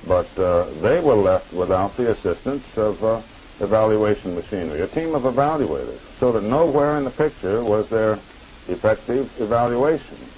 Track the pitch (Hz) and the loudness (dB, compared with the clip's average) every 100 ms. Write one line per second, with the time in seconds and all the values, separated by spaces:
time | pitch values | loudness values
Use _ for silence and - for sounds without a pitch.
0 | - 90 85 - 92 87 87 76 101 165 | 2 0 0 -2 2 2 0 -2 2 2
1 | 156 110 95 92 - 87 90 92 98 - | 4 4 4 2 -2 -4 0 0 0 -2
2 | 120 107 95 85 131 139 - - 107 92 | -2 0 -2 -4 -4 -8 -8 -2 -2 0
3 | 110 113 110 - - - 101 110 110 107 | -2 -2 -6 -20 -20 -8 0 2 4 4
4 | 104 104 95 87 - 98 82 76 95 156 | 2 0 -2 -6 -6 -6 -4 -4 -4 -4
5 | 165 151 127 120 143 156 107 71 60 60 | -2 -2 0 0 0 0 -2 -4 -8 -12
6 | - - 127 113 101 139 165 143 147 151 | -18 -2 0 0 0 2 2 2 2 0
7 | 135 - 117 - 92 110 117 107 104 113 | -4 -2 -2 -2 -2 -2 0 0 0 0
8 | 110 104 - - - - - 120 107 107 | 0 0 -6 -20 -20 -18 -8 -2 0 0
9 | - 123 123 - 107 117 120 120 143 160 | -2 -4 -4 -6 -2 0 0 2 0 0
10 | - 123 - | -6 -20 -20